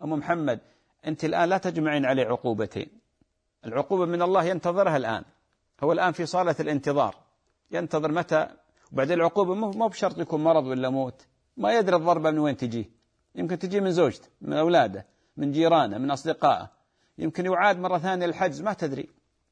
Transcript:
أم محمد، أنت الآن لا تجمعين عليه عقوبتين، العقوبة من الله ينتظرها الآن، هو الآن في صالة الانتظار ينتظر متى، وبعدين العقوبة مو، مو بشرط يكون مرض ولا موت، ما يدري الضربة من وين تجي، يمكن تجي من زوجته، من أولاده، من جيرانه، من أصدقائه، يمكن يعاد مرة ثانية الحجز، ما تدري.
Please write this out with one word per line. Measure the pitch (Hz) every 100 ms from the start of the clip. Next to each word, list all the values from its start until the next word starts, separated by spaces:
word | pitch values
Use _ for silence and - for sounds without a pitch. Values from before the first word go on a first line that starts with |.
أم | 147
محمد، | 156 147 175 147 113 - _ _ _ -
أنت | 147
الآن | 160 175 175
لا | 185
تجمعين | 185 165 156 147
عليه | 131 131 113
عقوبتين، | 120 127 107 107 101 104 _ _ _ _ _ _ _
العقوبة | 113 120 - 196 170
من | 170
الله | 175 190
ينتظرها | 170 180 175 180 190 147
الآن، | 113 107 - _ _ _ _ -
هو | 147
الآن | 170 180
في | 160 160
صالة | 180 180 151
الانتظار | 151 143 143 143 110 - _ _ _ _ _
ينتظر | 170 165 160 156
متى، | 160 170 156 - - _ _ _
وبعدين | 135 139 175
العقوبة | 165 208 185
مو، | 196 220
مو | 196 226
بشرط | - 190 170
يكون | - 156
مرض | 156 160 131
ولا | 131 127
موت، | 135 131 - _ _ _ -
ما | 202
يدري | 233 190 175
الضربة | 165 170 156
من | 156
وين | 151 131
تجي، | 120 117 101 _ _ _ _
يمكن | - 175 175
تجي | 185 202
من | 190
زوجته، | 175 147 - - _
من | -
أولاده، | 147 160 170 113 95 - _ _ -
من | 143
جيرانه، | 143 165 165 120 104
من | 135
أصدقائه، | 135 160 156 147 98 98 _ _ _ _ -
يمكن | 160 165 180
يعاد | 180 208 180
مرة | 180 180
ثانية | 185 185 175
الحجز، | - 185 143
ما | 208
تدري. | 196 156 135 - _ _ _ _